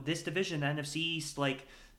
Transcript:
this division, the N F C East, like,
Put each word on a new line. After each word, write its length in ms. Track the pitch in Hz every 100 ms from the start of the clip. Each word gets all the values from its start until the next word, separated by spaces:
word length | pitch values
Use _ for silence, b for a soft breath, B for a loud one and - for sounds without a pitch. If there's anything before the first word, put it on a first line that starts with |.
this 200 | 131 170
division, 360 | 175 165 185 156
the 60 | 143
N 140 | 147
F 80 | 143
C 120 | 160
East, 380 | 165 160 151 -
like, 280 | 139 135 B B B